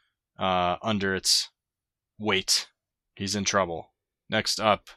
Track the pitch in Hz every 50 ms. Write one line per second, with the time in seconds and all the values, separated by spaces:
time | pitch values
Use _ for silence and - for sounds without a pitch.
0 | _ _ _ _ _ _ _ - 98 95 92 90 90 90 90 - - 113 107 101
1 | 98 98 95 92 - - - - - - _ _ _ _ _ _ _ _ _ _
2 | _ _ _ - 104 107 98 95 - - - - - - _ _ _ _ _ _
3 | _ _ _ - 101 95 101 104 95 - - 101 92 87 82 80 - _ _ _
4 | _ _ _ _ _ - 113 110 101 - - - 113 107 98 - _ - -